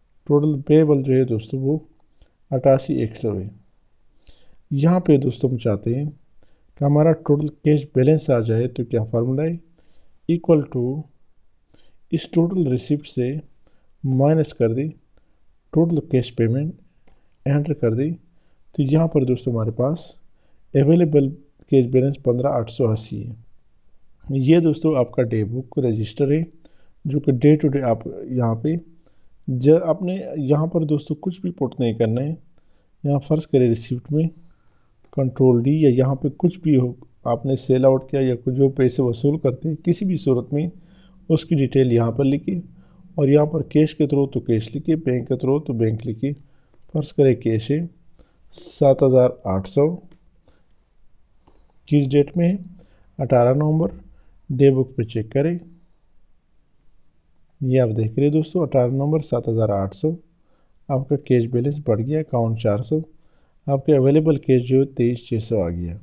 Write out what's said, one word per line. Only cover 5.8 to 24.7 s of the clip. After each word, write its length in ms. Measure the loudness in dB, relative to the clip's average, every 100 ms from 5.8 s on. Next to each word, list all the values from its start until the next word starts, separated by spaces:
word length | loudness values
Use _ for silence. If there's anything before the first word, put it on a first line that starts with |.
| -4
हैं 120 | -4 -6
कि 800 | -10 _ -20 -20 _ _ -4
हमारा 280 | 0 4 2 2
टोटल 280 | 0 0 -2 -4
कैश 220 | 0 0 0
बैलेंस 360 | 0 2 2 2
आ 100 | 0
जाए 240 | 0 -2 -2
तो 160 | -6
क्या 200 | -4 -4 -2
फार्मूला 360 | -2 -2 -2
है, 180 | -4 -6 -12 _ _ -20 -20 -10 -4
equal 360 | -2 2 0 0
to 340 | -4 -4 -6 -12 _ _ _ _ _ _ _ -20 -20 -6
इस 160 | -6 -2
टोटल 340 | 0 0 0 0
रिसिप्ट 380 | -2 -2 -4 -4
से 220 | -4 -4 -6 -12 _ _ _ _ _
माइनस 480 | -2 2 2 2 0
कर 180 | -2 -2
दें 140 | -2 -6 -10 _ _ _ _ _ _ _
टोटल 260 | 0 0 0 -2
कैश 200 | -2 -2
पेमेंट, 420 | -2 0 0 -4 -8 _ _ _ _ _ _ -2
एंटर 260 | -2 -2
कर 200 | -2 -2
दें 180 | 0 -2
तो 680 | -6 _ _ _ _ _ -4
यहाँ 240 | 0 2 2
पर 160 | 0
दोस्तों 280 | 0 -2 -2
हमारे 180 | -4 -2
पास 420 | -2 -2 -4 -10 -20 -20 _ _ _ _
अवेलेबल 540 | 2 4 4 4 4 2 -2 _ _ 0
कैश 140 | 2 4
बैलेंस 280 | 2 0 -2 -2
पन्द्रह 240 | 0 0
आठ 200 | -2 -4
सौ 160 | -2 -2
अस्सी 280 | -2 -6 -12
है। 1200 | -12 -14 -20 -20 _ _ _ -20 -20 -18 -6 0
ये 200 | 4 4
दोस्तों 360 | 4